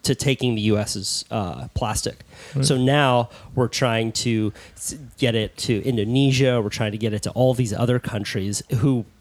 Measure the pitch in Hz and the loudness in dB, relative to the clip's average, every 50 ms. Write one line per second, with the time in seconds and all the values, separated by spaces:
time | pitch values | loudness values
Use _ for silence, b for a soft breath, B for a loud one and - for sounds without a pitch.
0 | - - 135 - - 143 135 - 131 123 117 110 104 110 104 104 104 104 - 101 | 0 0 -2 0 2 0 0 2 0 0 0 2 2 2 2 2 0 -2 -6 -6
1 | 95 - - - - _ - 113 101 87 82 - 123 - _ - - 107 107 - | -6 -6 -6 -6 -8 _ -4 -4 -4 -4 -6 -8 -12 -8 _ -4 -4 -2 -4 -4
2 | - - - - - B B B B B B 143 135 147 147 127 127 131 139 147 | -4 -6 -8 -8 -20 B B B B B B -2 0 2 2 4 4 4 4 4
3 | 143 135 123 120 120 - B B B B - 127 123 117 - - 139 123 113 113 | 6 6 4 4 2 0 B B B B -2 0 0 0 0 0 0 2 2 0
4 | 113 110 107 - - 123 113 110 107 104 B B B B B - - - - 156 | 0 -2 -2 -2 -2 0 0 0 0 -2 B B B B B -12 -10 -10 -10 -10
5 | 143 120 - - 135 120 113 113 107 98 _ - - - 120 101 - 135 127 110 | -14 -18 -4 -2 0 0 2 0 -2 -4 _ -8 -2 -2 0 0 0 0 0 0
6 | 101 107 123 135 139 139 135 127 135 127 123 120 107 104 - - 117 107 101 110 | 0 2 2 4 4 4 4 4 2 2 2 2 0 -2 -2 -2 -4 -4 -2 -2
7 | 113 110 104 104 - 95 - - 127 131 127 117 127 107 104 - 123 120 123 123 | -4 -2 -4 -4 -6 -6 0 2 2 4 4 2 0 -2 0 0 0 2 2 0
8 | - - 120 107 104 - - 110 95 101 101 - - _ 143 117 101 139 131 123 | 0 -2 -6 -6 -6 -4 -4 -4 -4 -2 -4 -6 -4 _ -2 0 2 2 2 0
9 | 110 - _ _ | -2 -6 _ _